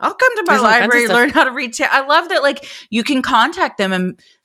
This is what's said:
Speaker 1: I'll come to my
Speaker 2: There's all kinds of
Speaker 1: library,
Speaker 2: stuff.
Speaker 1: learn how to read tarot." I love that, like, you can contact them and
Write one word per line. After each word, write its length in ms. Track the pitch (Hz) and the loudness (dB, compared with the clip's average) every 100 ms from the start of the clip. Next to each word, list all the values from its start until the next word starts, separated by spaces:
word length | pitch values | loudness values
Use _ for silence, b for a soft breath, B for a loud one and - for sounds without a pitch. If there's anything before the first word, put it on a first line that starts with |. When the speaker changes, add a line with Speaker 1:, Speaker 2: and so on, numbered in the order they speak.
Speaker 1:
I'll 140 | - | -6
come 220 | - 508 453 | 0 0 0
to 80 | 359 | 0
my 60 | |
Speaker 2:
There's 80 | 277 | 2
all 60 | 226 | 4
kinds 60 | 226 | 2
of 40 | |
Speaker 1:
library, 220 | 214 240 - | 4 2 2
Speaker 2:
stuff. 80 | |
Speaker 1:
learn 140 | 190 247 | 2 2
how 140 | 269 | 2
to 60 | 262 | 0
read 240 | 247 247 | 0 -8
tarot." 160 | - 277 | -4 0
I 140 | 262 269 | 0 2
love 240 | 311 349 | 0 2
that, 120 | 359 | 0
like, 240 | 277 262 B B B | 0 -2 B B B
you 140 | 214 | -6
can 160 | 233 262 | -2 -2
contact 560 | 247 247 247 349 311 - | 0 0 0 -2 -6 -2
them 140 | 190 | -4
and 260 | 185 185 180 b b | -2 -4 -8 b b